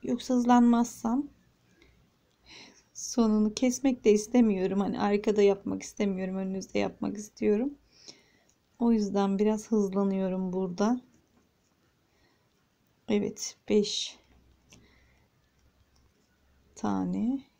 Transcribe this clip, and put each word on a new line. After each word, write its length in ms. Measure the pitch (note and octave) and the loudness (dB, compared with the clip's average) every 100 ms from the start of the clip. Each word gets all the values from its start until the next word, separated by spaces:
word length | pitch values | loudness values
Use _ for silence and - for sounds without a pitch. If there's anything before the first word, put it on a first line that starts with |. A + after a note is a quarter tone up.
yoksa 320 | B3+ B3 - | -4 -6 -2
hızlanmazsam 920 | B3+ A#3+ B3 A#3+ A#3 A#3+ - A#3 B3 C#4+ _ _ _ _ _ _ _ _ _ _ _ _ - - - _ | -2 4 6 6 4 0 -4 -4 -4 -4 _ _ _ _ _ _ _ _ _ _ _ _ -20 -20 -20 _
sonunu 600 | - - - A3 G#3+ G#3+ | -16 -8 0 2 2 0
kesmek 500 | G#3+ B3+ B3 C4+ B3+ | 0 -2 0 -2 0
de 80 | - | 4
istemiyorum. 680 | G#3 G#3+ B3 A3+ G3 F#3 F#3+ | 2 4 2 4 2 0 0
Hani 200 | F#3+ G3 | -2 -2
arkada 420 | G#3 G3+ G#3 G#3 | 0 0 0 4
yapmak 400 | G3+ G3 G3+ G3 | 4 4 -2 -8
istemiyorum. 540 | - - G#3 F#3 F#3+ F#3+ | -8 -4 -4 -2 -6 -6
Önünüzde 420 | F#3+ F#3+ F#3+ G3+ | -6 -8 -6 -4
yapmak 380 | G3 - G#3 G3+ | -4 -4 -8 -8
istiyorum. 580 | G#3 - G#3+ G#3 C4 C#4+ _ _ - - _ _ _ _ _ _ | -14 -4 0 0 0 -6 _ _ -20 -20 _ _ _ _ _ _
O 140 | A#3+ | 2
yüzden 460 | A3+ G3+ G3 G3 G3 | 2 2 0 0 2
biraz 320 | G#3+ G#3+ G#3+ | 2 0 -2
hızlanıyorum 800 | A3 G3 F#3+ G3 F#3+ F#3+ F#3 F#3 | 0 0 0 0 0 -2 -2 -4
burada. 480 | F#3 F#3+ F3 G3+ B3 - _ _ _ _ _ _ _ _ _ _ _ _ _ _ _ _ _ _ _ - | -4 -4 -2 0 0 -6 _ _ _ _ _ _ _ _ _ _ _ _ _ _ _ _ _ _ _ -2
Evet, 480 | G#3 G3+ - - - - | -2 -2 -6 -12 -14 0
beş 500 | G#3 G#3 - - - _ _ _ _ _ - _ _ _ _ _ _ _ _ _ _ _ _ _ _ _ _ _ _ _ | 0 2 -4 -8 -12 _ _ _ _ _ -20 _ _ _ _ _ _ _ _ _ _ _ _ _ _ _ _ _ _ _
tane 680 | - G#3+ G3 F#3 F#3 A3 C#4 - _ | -10 -4 -2 -2 -2 -2 -4 -8 _